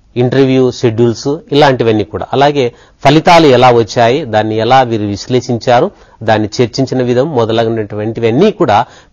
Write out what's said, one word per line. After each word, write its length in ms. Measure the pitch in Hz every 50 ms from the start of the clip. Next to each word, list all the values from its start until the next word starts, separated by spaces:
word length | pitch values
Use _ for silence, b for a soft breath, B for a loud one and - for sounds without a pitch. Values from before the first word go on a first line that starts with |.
| _ _ -
ఇంటర్వ్యూ 560 | 120 123 123 123 135 139 131 131 131 131 127
షెడ్యూల్స్, 640 | 120 - - 120 110 107 120 117 110 - - 139 143 165 - -
ఇలాంటివన్నీ 520 | 139 143 147 139 131 120 123 113 107 107 101
కూడా, 220 | - - 92 - - -
అలాగే 400 | 131 139 147 147 143 127 117 - b b b b b -
ఫలితాలు 420 | 135 147 156 147 185 170 165 160
ఎలా 240 | 147 127 120 127 127
వచ్చాయి, 540 | 120 117 113 - - 123 117 117 127 156 160
దాన్ని 300 | 113 107 107 107 110 110
ఎలా 260 | 110 110 117 131 135
వీరు 220 | 131 117 113 107 104
విశ్లేషించారు, 880 | 101 101 98 - - 127 123 - - 123 110 - 127 120 123 151 208 - b b b b b 113
దాన్ని 260 | 110 110 107 107 101 - -
చర్చించిన 420 | 123 110 - - 131 - 135 131 127
విధం 320 | 123 120 123 135 165 151
మొదలగునటువంటివన్నీ 1160 | 123 113 107 113 113 117 113 117 113 107 101 104 104 107 113 113 117 113 113 110 135 196 214
కూడా 340 | - - 175 127 101 107 123 b b b b b